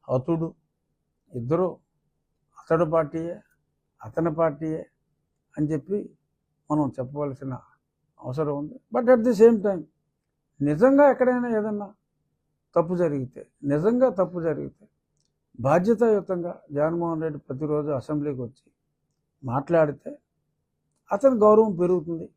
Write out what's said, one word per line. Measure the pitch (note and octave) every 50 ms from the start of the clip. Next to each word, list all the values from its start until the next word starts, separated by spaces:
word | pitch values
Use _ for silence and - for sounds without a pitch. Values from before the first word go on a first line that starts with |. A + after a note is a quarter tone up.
| _ -
హతుడు | B2+ B2+ B2+ - E3+ D#3+ E3 D#3+ - _ _ _ _ _ _ _ _ _ _ _ _ _ _ _ - B2
ఇద్దరు | A#2 B2 D#3 E3+ F#3 F3 - _ _ _ _ _ _ _ _ _ _ _ _ _ _ _ _ -
అతడు | - - E3 D#3+ F3 D#3 D#3+
పార్టీయే, | D#3+ D#3+ C#3+ D#3+ E3 E3 E3+ F3+ G#3+ _ _ _ _ _ _ _ _ _ _ _ _ -
అతని | A2+ - E3 E3 E3+ D#3 D#3+
పార్టీయే | E3 D#3+ D3 C#3+ D#3+ D#3+ D#3 D#3+ - _ _ _ _ _ _ _ _ _ _ _ _ _ _
అని | - D3+ D3
చెప్పి | D#3+ D3+ - - G3 G#3 - - _ _ _ _ _ _ _ _ _ _ _ _
మనం | D3+ D3+ D3 C3 - -
చెప్పవలసిన | B2+ B2+ C#3+ D3 D3 C#3+ C3 - C3+ C3+ B2+ - - _ _ _ _ _ _ _ _ _ _ _ -
అవసరం | B2 B2+ D3 D#3 D3 C#3+ C#3+
ఉంది. | D3 D#3 - - _ _ A3
But | A#3+ A#3+ A#3 C4
at | A#3+ A3 B3+
the | A#3 F#3
same | A3 A#3 A#3 G#3 F#3
time | G#3 G3 E3+ D3 _ _ _ _ _ _ _ _ _ _ _ _ _ _ _ C#3+ D3
నిజంగా | D3+ D#3 A3 C4 C#4 C#4 D4 C#4+
ఎక్కడైనా | B3+ - B3+ B3+ B3 B3 A#3+ A#3+ A#3 G#3+
ఏదన్నా | G#3 A3 G#3+ G#3 G#3 G3 _ _ _ _ _ _ _ _ _ _ _ _ _ _ _ _ _
తప్పు | E3+ E3 E3 F3+ F3
జరిగితే, | F3 D#3+ D3 C#3 C3 B2 _ - - _ _ _ - C#3
నిజంగా | C#3 D3+ E3 G#3+ A#3+ B3 C4 B3 F#3 F#3
తప్పు | F#3 F3 F3+ F3 D#3+ D#3+
జరిగితే | D3 D3 C#3+ C3+ - _ _ _ _ _ _ _ _ _ _ _ _ _ _ _ _ - A2+
బాధ్యతాయుతంగా | C3+ D3+ F3 F3+ A3 A#3 - A#3+ A3+ G#3+ G3+ F3+ - F#3+ F3 E3+ F3 F3+ - _ _ D3
జగన్మోహన్ | C#3+ D3+ D#3+ E3+ E3+ E3+ E3+ E3 D#3+ D#3+
రెడ్డి | D#3+ D3+ C#3+ _
ప్రతిరోజు | _ C3+ C3 D#3 D3 D3+ D3+ D3 D3 D3 B2+
అసెంబ్లీకి | - - D3+ D3+ D3 D3 C#3 B2+ B2+
వచ్చి | A#2 - _ _ _ _ _ _ _ _ _ _ _ _ _ _ _ _ _ -
మాట్లాడితే | B2 A#2 C#3 C#3+ - E3+ E3 D#3 D3 C3+ - _ E3 - - _ _ _ _ _ _ _ _ _ _ _ _ _ _ _ _ _ _
అతని | F#3+ G3+ C4+ C4+ C4 A3 G#3
గౌరవం | G#3+ G#3+ G#3+ A3+ A3 F#3+ D#3+
పెరుగుతుంది. | F3+ F3 F#3 F3+ D#3+ E3 E3+ D#3+ E3+ - _